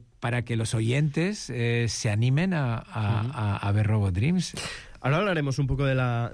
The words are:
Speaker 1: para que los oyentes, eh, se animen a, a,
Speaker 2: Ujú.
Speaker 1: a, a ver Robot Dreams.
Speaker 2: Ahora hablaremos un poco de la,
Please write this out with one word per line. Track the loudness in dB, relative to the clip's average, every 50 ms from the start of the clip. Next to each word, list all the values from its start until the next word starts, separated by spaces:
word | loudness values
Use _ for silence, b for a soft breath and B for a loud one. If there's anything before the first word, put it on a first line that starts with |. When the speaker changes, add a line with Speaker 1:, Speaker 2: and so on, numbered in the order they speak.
| -8 -14 _ _
Speaker 1:
para | -4 -2 -2 -2 -2
que | -2 -2
los | -2 0 0 0
oyentes, | 0 0 2 2 2 2 2 2 0 0 0 -2 -4 -8 -8
eh, | -4 -2 0 0 2 2 0 0
se | -2 -2 -2 0
animen | 0 2 2 2 4 2 2 2 0
a, | 0 0 -2 -2
a, | -4 -6 -8 -6 -4 -2 0 0 0 0
Speaker 2:
Ujú. | -2 -4
Speaker 1:
a, | -2 -2 -2 -2 0
a | 0 0
ver | 2 2 4 4
Robot | 2 2 2 2 2
Dreams. | 2 2 2 2 2 0 -2 -6 B B B B B B B B B 0
Speaker 2:
Ahora | 0 2 2
hablaremos | 2 2 2 2 0 0 0 0
un | 0
poco | 0 0 0 2
de | 2 2
la, | 2 2 2 0 0 -2 -2